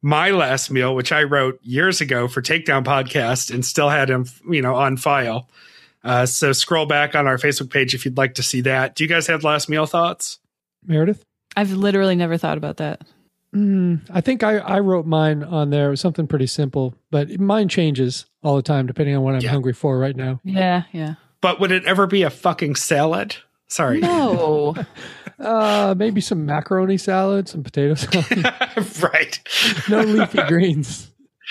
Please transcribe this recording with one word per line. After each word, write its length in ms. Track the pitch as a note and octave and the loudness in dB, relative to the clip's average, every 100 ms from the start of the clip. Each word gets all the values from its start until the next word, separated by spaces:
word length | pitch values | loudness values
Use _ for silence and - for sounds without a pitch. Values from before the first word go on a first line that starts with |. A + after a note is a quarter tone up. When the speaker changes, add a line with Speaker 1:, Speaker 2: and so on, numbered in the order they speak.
Speaker 1:
my 300 | C#3+ D3+ F3+ | 2 2 4
last 400 | G3 C#3 C3 - | 2 2 0 -2
meal, 240 | C3+ B2+ C3 | 0 0 0
which 160 | B2 | 0
I 100 | D3+ | 0
wrote 380 | D3 C#3+ C3 C3 | 2 2 0 -2
years 380 | A#2 B2+ F#3 F3+ | -6 0 0 0
ago 260 | C#3+ B2+ A#2+ | -2 0 0
for 140 | C3+ | -4
Takedown 420 | B2 D#3+ D#3+ C#3 | -2 -2 0 0
Podcast 680 | B2+ C#3 C3 D3+ A#2 B2+ - | 2 0 0 -2 0 -2 -4
and 120 | B2 | -4
still 260 | C3 - D3 | -4 0 2
had 180 | D3 C3+ | 2 0
him, 160 | B2+ B2+ - - | 0 -4 -10 -4
you 100 | D#3+ | -2
know, 120 | B2+ | 0
on 220 | B2+ C#3 C3 | 0 0 0
file. 520 | D3+ C#3+ A#2+ A2+ B2 _ - - _ _ | 0 0 0 -6 -8 _ -20 -20 _ _
Uh, 240 | A#2 B2 B2 | -2 0 2
so 260 | - D3 | 0 0
scroll 340 | B2+ - E3 D3+ | 0 0 0 2
back 280 | D3 D3 | 0 2
on 120 | D#3 C#3+ | 2 0
our 80 | B2+ | 0
Facebook 340 | D3 C#3 C3+ | 0 -2 -2
page 240 | C#3+ C3 | -2 0
if 100 | C3 | -2
you'd 120 | C#3 B2+ | -4 0
like 180 | C3 | -2
to 80 | B2+ | -2
see 200 | C3 C3 | -4 -2
that. 320 | B2+ C3 C3 - | 0 0 -2 -2
Do 80 | |
you 40 | D#3 | 0
guys 180 | E3+ D#3 | 0 0
have 160 | D#3+ | 0
last 240 | D3+ D3+ D3 | 0 -2 -2
meal 180 | D#3 D#3 | -2 0
thoughts? 520 | E3+ E3+ - - - _ _ _ _ | 0 -2 -2 -10 -12 _ _ _ _
Speaker 2:
Meredith? 380 | - D#3 E3 G#3 _ _ _ - | -2 0 0 -2 _ _ _ -4
Speaker 3:
I've 160 | G3+ | -2
literally 440 | F#3+ G3+ G3 G3 F3+ | 0 0 2 2 2
never 200 | E3+ E3+ | 0 -2
thought 200 | D#3+ D3+ | -2 -4
about 200 | D3+ - | -6 -6
that. 240 | D3+ - - _ _ _ _ | -8 -8 -14 _ _ _ _
Speaker 2:
Mm, 460 | G#3 G#3 F#3+ F3+ E3 - | -2 0 2 2 0 -2
I 80 | F#3 | -2
think 200 | E3+ B3+ | -2 0
I, 140 | G#3+ G#3+ | 2 0
I 240 | - F#3+ | 0 0
wrote 260 | G3+ F3+ D#3+ | 2 0 2
mine 380 | D#3 D#3 D3+ | 2 2 0
on 260 | D3 E3 D3 | -2 -2 0
there. 180 | D3 C#3+ | 2 2
It 20 | |
was 100 | C#3+ | 0
something 260 | F#3 D#3+ D#3 | -2 -2 -2
pretty 200 | D3+ C3 | 0 -2
simple, 460 | - C#3+ C#3 C3 B2 _ | -2 -2 -2 -4 -6 _
but 280 | D3+ D3 G3 | -2 -2 -2
mine 300 | G3 G#3+ G3 | 0 2 0
changes 560 | - E3 C3 B2+ B2+ - _ | 2 0 2 0 -2 -14 _
all 140 | D3+ C#3 | 0 0
the 60 | |
time 240 | C3 D3 B2+ | 2 0 0
depending 280 | - C#3+ | -2 0
on 80 | C#3 | 2
what 120 | C3 | 0
I'm 80 | C3 | 0
Speaker 1:
Yeah. 80 | B2 | 0
Speaker 2:
hungry 240 | C#3 B2+ | 0 0
for 240 | A#2+ D3+ C3 | -2 0 0
right 180 | C3+ C3 | 0 -2
now. 240 | C3 C3 | -6 -6
Speaker 3:
Yeah, 420 | F#3+ F#3+ F#3 F3+ F3 | -4 0 2 0 -2
yeah. 220 | E3 D#3 D#3+ _ _ | -8 -8 -10 _ _
Speaker 1:
But 180 | F#3 F3 | -2 0
would 100 | F#3 | 0
it 140 | F#3 | 2
ever 220 | F3 F#3+ F#3+ | 2 2 2
be 140 | G3 | 2
a 80 | E3 | 2
fucking 440 | - F3+ E3 D3+ C#3+ | 0 -2 0 -2 -2
salad? 600 | - D3+ D#3 F3 G3+ - _ _ _ | 0 2 2 0 -4 -10 _ _ _
Sorry. 320 | - C#3 C#4 | -2 0 2
Speaker 3:
No. 720 | F4 F4 C4 F3 D#3+ D3+ D3 E3 | 2 2 2 2 2 2 0 -2
<laughs> 60 | E3+ - - - - - | -10 -12 -20 -20 -20 -10
Speaker 2:
Uh, 520 | A3 A3+ G#3+ G#3 G3+ F#3 | -2 0 2 2 2 2
maybe 220 | G#3+ G#3 | 0 0
some 260 | - F3+ D3 | -2 -2 -2
macaroni 500 | D3 D#3 F#3+ F#3+ F#3+ | -2 0 0 2 0
salad, 520 | - F#3+ F#3+ G3 F#3 | 0 0 2 0 -2
some 160 | E3+ | -8
potato 300 | C#3 - C#3+ | -6 0 0
salad. 520 | D3 - F#3 - B3 E3+ - - - | 0 0 0 0 0 0 0 -4 -2
Speaker 1:
<laughs> 260 | F#3+ - | -4 -2
Right. 380 | - D#3 - - - - A3+ G#3+ - | 0 2 0 -4 -6 0 0 0 0
Speaker 2:
No 140 | G#3+ | 2
leafy 380 | A3 G#3+ G3+ - | 4 4 2 0
Speaker 1:
<laughs> 40 | - | 2
Speaker 2:
greens. 640 | E3+ F#3 D3+ C3+ - - _ _ _ - | 4 4 2 -2 -8 -14 _ _ _ -12